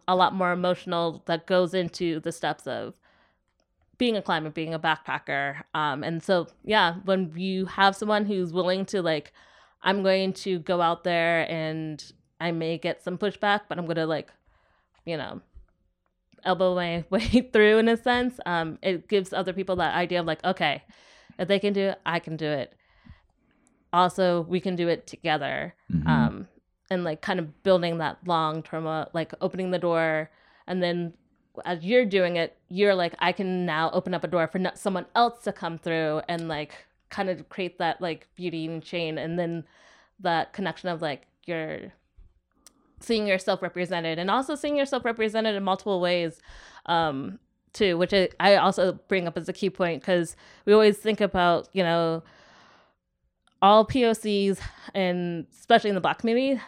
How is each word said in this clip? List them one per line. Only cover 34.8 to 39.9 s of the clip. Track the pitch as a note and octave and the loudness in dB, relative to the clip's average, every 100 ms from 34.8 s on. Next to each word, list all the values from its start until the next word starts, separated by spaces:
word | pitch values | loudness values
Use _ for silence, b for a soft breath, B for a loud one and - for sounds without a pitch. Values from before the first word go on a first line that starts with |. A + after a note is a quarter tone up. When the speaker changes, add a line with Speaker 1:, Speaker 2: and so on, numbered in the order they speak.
| G#3 F#3 E3+ - | -4 -4 -2 2
Speaker 1:
else | A#3+ A#3 | 2 2
to | G#3 | -8
come | - F3 E3 | -6 -8 -8
through," | F3 D#3+ D#3 D#3 - | -4 -2 0 -2 -4
and, | E3+ E3 | -6 -4
like, | D3+ D3+ - - _ - | -6 -8 -14 -20 _ -12
kind | - G3 | -6 -4
of | D#3+ - | -4 -8
create | - F3+ - | -8 -8 -4
that, | E3+ D3+ | -4 -2
like, | F3+ D#3 _ - | -6 -8 _ -10
beauty | F3+ E3 D#3+ | -8 -6 -6
and | E3 | -8
chain. | - F3 D#3+ D#3 | -8 -6 -6 -4
And | D#3+ E3+ | -4 -2
then | E3+ E3+ - b b | -2 -4 -8 b b